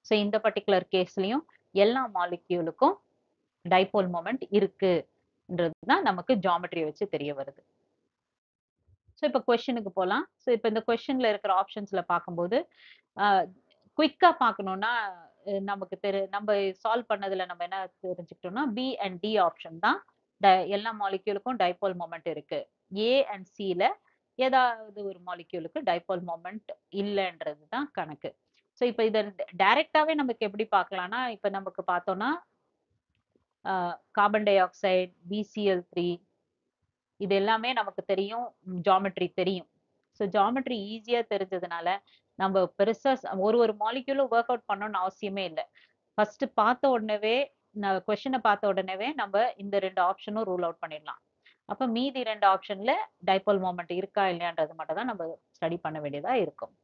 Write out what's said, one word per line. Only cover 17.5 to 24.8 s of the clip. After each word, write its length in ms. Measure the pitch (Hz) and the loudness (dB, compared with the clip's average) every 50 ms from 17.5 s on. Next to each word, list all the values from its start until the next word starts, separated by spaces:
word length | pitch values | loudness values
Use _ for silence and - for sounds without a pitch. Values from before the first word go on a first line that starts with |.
| 175 170 175 | -6 -10 -8
என்ன 280 | 175 190 196 190 185 _ _ - | -8 -6 -8 -8 -10 _ _ -8
தெரிஞ்சுக்கிட்டோம்னா, 600 | 185 180 180 170 _ - _ - 180 190 240 311 | -8 -8 -8 -10 _ -18 _ -12 -8 -4 -4 -2
B 320 | 269 202 233 254 269 254 - | -2 -2 -2 -4 -4 -4 -4
and 200 | 202 196 180 175 | -6 -6 -6 -4
D 200 | 202 214 220 208 | -4 0 2 4
option 400 | 180 220 - - - 170 165 165 | 2 2 0 -4 -18 -16 -8 0
தான் 260 | 185 226 311 392 - _ _ _ _ _ _ _ - | 0 0 0 0 -4 _ _ _ _ _ _ _ 6
ட-, 240 | 196 185 185 185 | 6 6 6 4
எல்லா 260 | 185 202 202 214 226 220 214 | 0 -2 -2 -2 -4 -6 -4
மாலிக்யூலுக்கும் 580 | 202 196 190 190 _ 214 202 202 _ 247 262 | -4 -4 -4 -4 _ -4 -4 -2 _ -6 0
dipole 380 | 214 185 180 180 _ 202 196 185 175 | 0 0 0 0 _ -4 -4 -4 -4
moment 280 | 170 165 170 160 _ | -8 -10 -12 -8 _
இருக்கு. 420 | 170 156 151 147 _ 160 143 - _ _ _ _ _ 185 | -6 -8 -8 -8 _ -6 -6 -6 _ _ _ _ _ -4
A 300 | 202 214 233 254 277 269 | -2 2 2 4 2 2
and 200 | - 208 190 185 _ _ | 0 -4 -12 -12 _ _
C-ல 320 | - 202 190 180 175 196 269 415 _ _ _ _ _ _ _ _ | -6 -4 -4 0 2 2 0 0 _ _ _ _ _ _ _ _
ஏதாவது 680 | - 254 269 254 262 254 240 233 220 | -2 0 2 4 4 4 2 0 -4